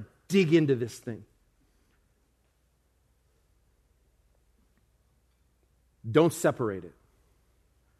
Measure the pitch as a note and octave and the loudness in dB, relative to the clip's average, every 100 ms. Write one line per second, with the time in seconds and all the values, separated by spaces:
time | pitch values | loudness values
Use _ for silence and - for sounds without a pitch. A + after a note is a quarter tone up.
0 | A2 _ - G3 E3 E3 D3+ B2 A#2 - | -12 _ -2 0 4 2 2 -2 -4 -10
1 | - G#2+ G2+ _ _ _ _ _ _ _ | -14 -16 -18 _ _ _ _ _ _ _
2 | _ _ _ _ _ _ _ _ _ _ | _ _ _ _ _ _ _ _ _ _
3 | _ _ _ _ _ _ _ _ _ _ | _ _ _ _ _ _ _ _ _ _
4 | _ _ _ _ _ _ _ _ _ _ | _ _ _ _ _ _ _ _ _ _
5 | _ _ _ _ _ _ _ _ _ _ | _ _ _ _ _ _ _ _ _ _
6 | A2+ B2+ E3 - D#3+ A#2+ A2+ F#2+ E2+ - | 0 4 4 2 -2 -2 -6 -6 -14 -20
7 | _ _ _ _ _ _ _ _ _ | _ _ _ _ _ _ _ _ _